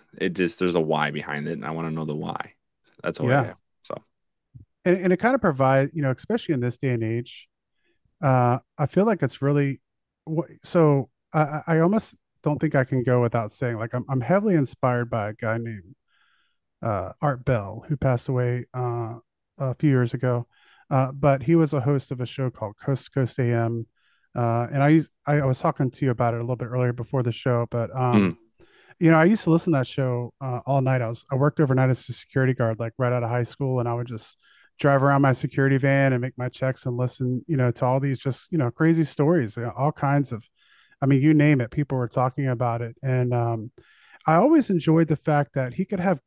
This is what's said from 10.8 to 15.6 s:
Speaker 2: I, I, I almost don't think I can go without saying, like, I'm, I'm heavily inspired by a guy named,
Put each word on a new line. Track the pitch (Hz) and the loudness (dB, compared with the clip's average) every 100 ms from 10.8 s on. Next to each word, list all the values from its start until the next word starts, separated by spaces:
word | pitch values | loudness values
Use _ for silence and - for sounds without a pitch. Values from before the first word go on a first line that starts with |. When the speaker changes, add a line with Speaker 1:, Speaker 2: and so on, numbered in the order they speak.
| 156 139 - _ _ | 4 4 0 _ _
Speaker 2:
I, | 156 | -2
I, | 147 151 - | -2 -2 -2
I | 160 | 2
almost | 170 214 - - _ _ | 2 2 -2 -12 _ _
don't | 151 147 | -4 -2
think | 156 | 0
I | 143 | 0
can | 127 131 | 0 0
go | 120 123 | 2 2
without | 117 117 107 | 2 0 -4
saying, | - 123 113 | -6 -6 -4
like, | 113 | -6
I'm, | 123 - | -8 -4
I'm | 131 | -4
heavily | 117 190 214 | 0 2 2
inspired | 170 131 - 131 123 120 | 2 0 0 0 0 -2
by | 117 104 | -4 -4
a | |
guy | 110 110 | -4 -4
named, | 113 | -4